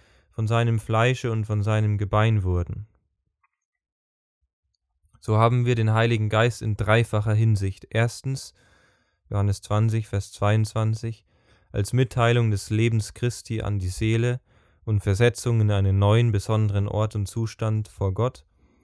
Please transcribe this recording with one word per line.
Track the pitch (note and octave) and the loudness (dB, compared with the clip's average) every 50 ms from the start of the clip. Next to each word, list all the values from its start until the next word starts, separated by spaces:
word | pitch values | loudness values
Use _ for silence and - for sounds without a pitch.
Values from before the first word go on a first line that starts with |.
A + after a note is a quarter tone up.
| _ _ _ _ _ _ | _ _ _ _ _ _
von | _ - A2 | _ -6 -2
seinem | G#2+ A#2 A#2 A#2 A#2 A#2 G#2+ | 0 0 0 2 2 0 0
Fleische | - - A2 A2 A#2 B2+ C3 - - A#2+ | -2 0 0 2 2 2 0 -2 -4 -4
und | A2+ A2 G#2 | -4 -4 -4
von | G#2+ A2 G#2+ G2+ | -2 -2 -2 0
seinem | A2 G#2+ G#2+ G#2+ G#2+ G#2 | 0 0 0 2 0 0
Gebein | G2 G2+ F#2+ - G#2+ A2 A2+ A2 G#2 F#2 | -2 -2 0 0 2 2 2 2 2 2
wurden. | F#2 F2+ F2 F2 - - - G#2+ - _ _ _ _ _ _ _ _ _ _ _ _ _ _ _ _ _ _ _ _ _ _ _ _ _ _ _ _ _ _ _ _ _ _ _ _ _ _ _ _ _ _ _ _ _ _ | 0 0 0 -2 -4 -8 -10 -12 -14 _ _ _ _ _ _ _ _ _ _ _ _ _ _ _ _ _ _ _ _ _ _ _ _ _ _ _ _ _ _ _ _ _ _ _ _ _ _ _ _ _ _ _ _ _ _
So | - - A2 G#2+ | -4 0 2 4
haben | A2+ A#2 B2 B2 A#2+ | 4 4 4 2 2
wir | B2 B2 | 2 2
den | A2+ A2 A2 A2 | 2 2 2 2
Heiligen | A2+ A#2 A#2 A#2 A2 G#2+ G#2 | 2 2 2 2 0 0 0
Geist | G#2+ G#2+ A#2 A#2+ A2 - - | 2 2 2 2 0 -2 -4
in | G#2+ G#2 | -6 -4
dreifacher | - G2 G#2 A2 A#2 A2+ - - G#2+ G#2+ A2 G#2 | -2 2 2 4 4 4 2 0 -2 0 2 2
Hinsicht. | G#2+ A2+ A2+ G#2+ G2 G2 G2 F#2+ - - - | 2 4 4 2 2 0 -4 -4 -8 -12 -4
Erstens, | - A2 A#2 A#2 - - - C3 C3+ C3 - - - _ _ _ _ _ _ _ _ _ _ _ _ _ _ _ | -2 0 0 0 -2 -6 -8 -8 -8 -8 -10 -16 -20 _ _ _ _ _ _ _ _ _ _ _ _ _ _ _
Johannes | G#2 G2+ G2+ G2+ G2 - | -4 -2 0 0 -2 -2
zwanzig, | - - G#2 G#2+ A2 A2+ A2 A2+ G#2+ | -4 -2 0 2 2 2 0 -2 -4
Vers | - - G2+ - - | -4 -6 -6 -6 -6
zweiundzwanzig, | - - G#2 G#2 G#2+ A2 G#2+ G#2+ - A2 A2 A2 A2 A2 - A#2 A2 - _ _ _ _ _ _ _ _ _ _ - | -6 -2 0 2 2 2 0 0 -2 -2 -2 -2 -2 -4 -6 -10 -10 -12 _ _ _ _ _ _ _ _ _ _ -6
als | - G2 - - | -4 -4 -2 0
Mitteilung | B2+ C3 - - B2+ A#2 A#2 A#2+ A#2+ A#2 A2 G#2 | 0 0 0 0 0 2 2 2 2 2 0 0
des | G2 - - | -2 -4 -4
Lebens | A2 G#2+ A#2 A#2 A2+ A2 G#2+ - - | -2 0 0 2 0 0 -2 -4 -6
Christi | - A#2+ B2 - - - - A#2 A2 | -6 -4 -4 -4 -6 -10 -8 -8 -6
an | - - G2+ G2 | -4 -4 -4 -4
die | F#2 F#2 | -4 -4
Seele | F#2 - A2 A2 A2+ A2+ A#2 B2 B2 B2+ - _ _ _ _ _ _ _ _ | -4 -2 -2 0 0 0 0 -2 -2 -4 -8 _ _ _ _ _ _ _ _
und | A#2 G#2+ G2 | -2 -2 0
Versetzung | - G#2 G2 F#2+ A#2+ A#2+ - - - B2 A#2 A2+ | 0 0 2 4 2 2 2 0 -2 -2 0 2
in | G#2+ G#2 G#2 | 2 2 2
einen | G2 G2 G2 G2 G2 | 2 2 2 2 4
neuen, | G2+ G2+ G#2+ A#2 A#2+ A#2 | 4 4 4 4 4 2
besonderen | G#2 G2 - - A2 A2 G#2+ G#2 G2 G2+ G2 | 0 0 -2 0 0 0 0 0 0 -2 -2
Ort | G#2 - G#2 A2 G#2+ - | -2 -2 -2 -2 -2 -2
und | G#2 G2+ | -4 -6
Zustand | - - A2+ A2+ A2 - - A2+ A2 A2 G#2+ G#2+ - | -6 -4 -6 -6 -6 -6 -6 -4 -2 -2 -2 -4 -6
vor | - - G2+ G2 F#2+ | -6 -4 -4 -4 -2
Gott, | G2 A#2 B2+ - - - _ _ _ _ _ _ _ | -2 -2 -4 -4 -8 -18 _ _ _ _ _ _ _